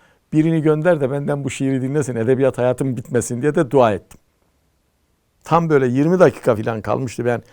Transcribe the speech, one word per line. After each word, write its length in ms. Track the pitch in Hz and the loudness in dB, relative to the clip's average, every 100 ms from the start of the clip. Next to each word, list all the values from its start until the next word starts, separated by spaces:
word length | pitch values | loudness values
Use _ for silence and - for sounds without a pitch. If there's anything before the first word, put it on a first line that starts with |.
| _ _ _ | _ _ _
Birini 300 | 151 160 165 | 0 2 2
gönder 380 | 151 151 160 165 | 2 2 2 0
de 100 | 135 | 0
benden 340 | 143 143 143 | -2 -4 -4
bu 60 | 135 | -6
şiiri 320 | - 135 135 | -4 -2 -2
dinlesin, 340 | 127 147 135 117 | -2 -2 -2 -2
edebiyat 420 | 113 131 135 120 | 0 2 0 0
hayatım 380 | 123 127 135 117 | 0 0 -2 -6
bitmesin." 460 | - 123 - 120 | -4 -4 -2 -4
diye 120 | 143 | -2
de 160 | 147 127 | 0 2
dua 220 | 139 117 | 4 4
ettim. 280 | 95 - - _ _ _ _ _ _ _ _ _ _ _ _ | 2 -8 -20 _ _ _ _ _ _ _ _ _ _ _ _
Tam 240 | - 160 165 | -2 0 2
böyle 160 | 147 131 | 2 2
yirmi 320 | 123 151 185 | 2 2 4
dakika 380 | 165 - - 107 | 4 4 0 0
falan 240 | 110 113 | -2 -6
kalmıştı. 440 | 104 120 131 - | -4 -4 -4 -6
Ben 180 | 120 120 - | -4 -4 -6